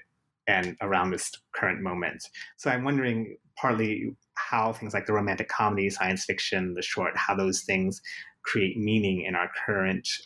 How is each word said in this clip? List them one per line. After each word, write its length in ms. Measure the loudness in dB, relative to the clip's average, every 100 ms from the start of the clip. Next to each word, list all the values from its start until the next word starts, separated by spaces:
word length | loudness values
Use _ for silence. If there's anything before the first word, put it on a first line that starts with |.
| -8 _ _ _ 0
and 280 | 2 0 -2
around 300 | 0 2 2
this 200 | 0 -4 -8 _
current 280 | -2 -2 0
moment. 420 | -2 -2 -4 -6 -12 -16 -18 -6
So 140 | 0
I'm 120 | 0
wondering 540 | 2 2 2 0 -2 -8 _ -2
partly 600 | 2 2 2 0 -4 -8 _ -10
how 380 | -2 0 0
things 200 | -2 -4
like 120 | -4 0
the 80 |
romantic 360 | 2 2 0 -2
comedy, 400 | 0 2 2 0
science 360 | 2 2 2 -2
fiction, 480 | -2 -2 0 -2
the 80 | -2
short, 340 | -4 -2 0 0
how 200 | 0 2
those 260 | 2 0
things 400 | 0 2 2 -2 -8 -14 -14 -10
create 340 | -2 0 0 0
meaning 480 | 2 4 4 0 0
in 80 | 0
our 140 | -2 -2 -2
current 420 | 2 2 0 -2 -6